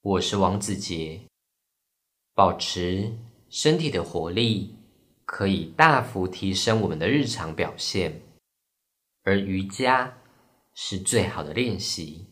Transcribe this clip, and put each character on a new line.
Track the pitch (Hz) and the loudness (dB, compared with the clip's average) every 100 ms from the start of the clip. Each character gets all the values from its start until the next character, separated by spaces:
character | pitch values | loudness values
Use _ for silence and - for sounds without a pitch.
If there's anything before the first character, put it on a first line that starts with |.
我 | 101 92 | 2 0
是 | - 101 | 2 2
王 | 92 101 | 2 2
子 | 98 98 | -4 -6
杰。 | - 85 80 85 - _ _ _ _ _ _ _ _ _ _ | -4 -6 -6 -10 -16 _ _ _ _ _ _ _ _ _ _
保 | - 95 85 | 4 4 4
持 | - - 87 92 - - - _ _ | -6 -2 -2 -2 -4 -6 -14 _ _
身 | - 151 156 | 0 2 2
体 | 160 | 0
的 | 98 | -2
活 | 82 87 80 | -4 -6 -4
力， | 92 117 101 - - - _ _ _ | 0 2 0 -4 -12 -20 _ _ _
可 | - - 98 | -12 -2 2
以 | 92 80 - | 2 -2 6
大 | 160 135 | 6 6
幅 | 117 98 92 | 2 -4 -4
提 | 92 98 | -2 -2
升 | 95 - 110 | 0 2 2
我 | 98 | 2
们 | 78 | 0
的 | 87 | 2
日 | 143 | 2
常 | 127 - 80 | 0 -4 -6
表 | 80 - - | -4 -4 -4
现， | - 98 82 76 - _ _ _ _ _ _ _ _ _ | -4 -2 -2 -6 -18 _ _ _ _ _ _ _ _ _
而 | - 98 | 0 0
瑜 | 95 95 | 0 -4
伽 | 98 - 127 127 127 - _ _ _ _ _ | -4 0 2 2 2 -8 _ _ _ _ _
是 | - - 95 | -14 -8 -4
最 | 95 117 90 | 2 2 2
好 | - | -4
的 | 76 | -6
练 | 78 123 92 | -2 -2 -2
习。 | - - 78 80 101 | -6 -6 -8 -14 -18